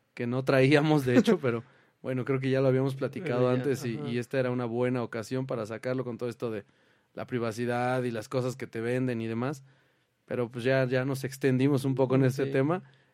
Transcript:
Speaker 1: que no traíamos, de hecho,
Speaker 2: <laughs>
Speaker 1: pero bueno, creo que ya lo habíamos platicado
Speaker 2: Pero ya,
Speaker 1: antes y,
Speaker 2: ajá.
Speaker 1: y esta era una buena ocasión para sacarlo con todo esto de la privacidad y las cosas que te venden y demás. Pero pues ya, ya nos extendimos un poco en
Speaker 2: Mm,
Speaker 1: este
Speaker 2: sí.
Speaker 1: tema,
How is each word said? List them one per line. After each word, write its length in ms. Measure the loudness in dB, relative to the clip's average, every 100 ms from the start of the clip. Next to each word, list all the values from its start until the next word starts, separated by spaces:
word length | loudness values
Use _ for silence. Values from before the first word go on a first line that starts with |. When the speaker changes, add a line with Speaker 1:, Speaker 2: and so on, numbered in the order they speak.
| _
Speaker 1:
que 140 | -6 -4
no 160 | -2
traíamos, 640 | 4 6 6 6 6 4 6
de 120 | 4
hecho, 200 | 4 2
Speaker 2:
<laughs> 40 |
Speaker 1:
pero 220 | 0 -4 -8 _ _ _
bueno, 220 | -6 -6 -2
creo 140 | -2
que 100 | 0
ya 100 | 2
lo 60 | 4
habíamos 280 | 4 0 -2
platicado 460 | -6 -6 -4 0
Speaker 2:
Pero 140 | 2 2
ya, 60 |
Speaker 1:
antes 240 | 0 -2 -4
y, 120 | -6
Speaker 2:
ajá. 120 | -4
Speaker 1:
y 80 | -4
esta 220 | -4 -2
era 120 | -2
una 140 | -2 -4
buena 380 | 0 0 0
ocasión 420 | -4 -6 -6 -6 -4
para 180 | -6 -6
sacarlo 380 | -6 -4 -4
con 140 | -6 -6
todo 120 | -8
esto 200 | -6 -6
de 140 | -6 -10 _ _ _ _
la 140 | -12 -6
privacidad 760 | -4 -4 -2 -2 0 0 0
y 80 | -2
las 160 | -6 -4
cosas 260 | -4 -4 -6
que 120 | -10
te 120 | -6
venden 380 | -2 -2 -2 -2
y 60 | -4
demás. 360 | -4 -4 -6 -14 _ _ _ _ _ -8
Pero 240 | -4 -4
pues 140 | -2
ya, 220 | 2 2 2
ya 180 | 0
nos 200 | -2 -4 -6
extendimos 580 | 0 2 4 4 2 0
un 100 | 2
poco 200 | 4 4
en 60 |
Speaker 2:
Mm, 40 | 4
Speaker 1:
este 200 | 2 -2
Speaker 2:
sí. 60 |
Speaker 1:
tema, 320 | 0 0 -2 -6 _ _